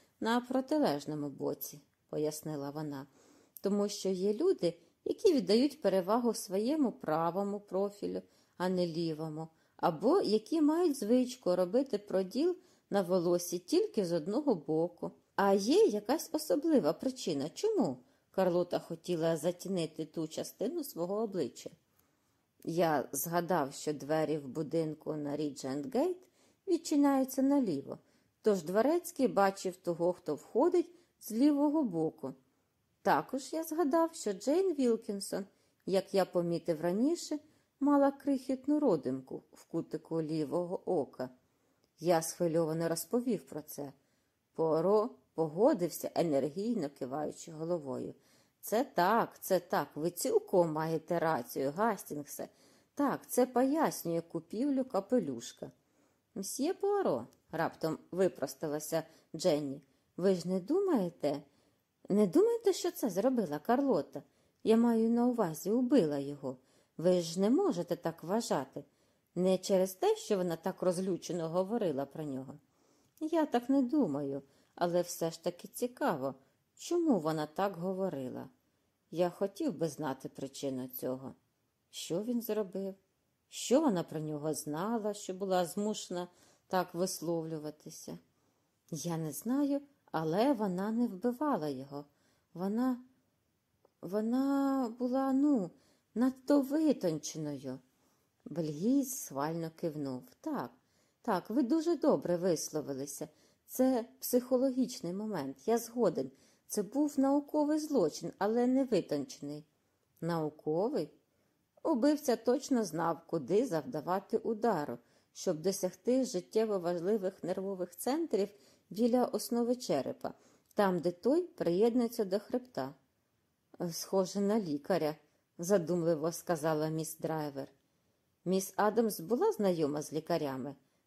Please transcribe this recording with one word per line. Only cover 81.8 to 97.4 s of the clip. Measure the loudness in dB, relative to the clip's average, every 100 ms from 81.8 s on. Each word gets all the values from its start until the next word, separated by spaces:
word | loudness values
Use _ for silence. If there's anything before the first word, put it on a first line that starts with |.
| _
Що | -14 -6 -4
він | -2 -2
зробив? | -2 -4 -4 -6 -8 -10 _ _ _ _ _
Що | -10 2 4
вона | 4 2
про | -2 -6
нього | -6 -4 -2
знала, | -2 -4 -4 -2 -2 -2
що | -4 -8
була | -6 0 0
змушена | 0 -2 -4 -4 -6 -6 -8 _ -20 _ _
так | -2 -2
висловлюватися? | -2 -4 -2 -4 -2 -4 -6 -8 -12 -18 -16 -14 -14 _ _ _ _ _ _ _
Я | -8 -4 -4
не | -4
знаю, | -6 -2 0 0 -2 -4 _ _
але | -4 0 2 2
вона | 2 0 -2 -2
не | 0 -2
вбивала | 0 -4 0 0 0 -2
його. | -6 -8 -12 -12 _ _ _ _
Вона, | -6 -4 -2 -2 -4 -10 _ _ _ _ _ _ _ _ _
вона | -6 -2 0 0 2 2 2 0 -2 -2
була, | -2 0 2
ну, | 4 4 4 0 -8 _ _ _
надто | 0 0 0 2 4
витонченою. | 4 2 2 2 0 -2 -6 -8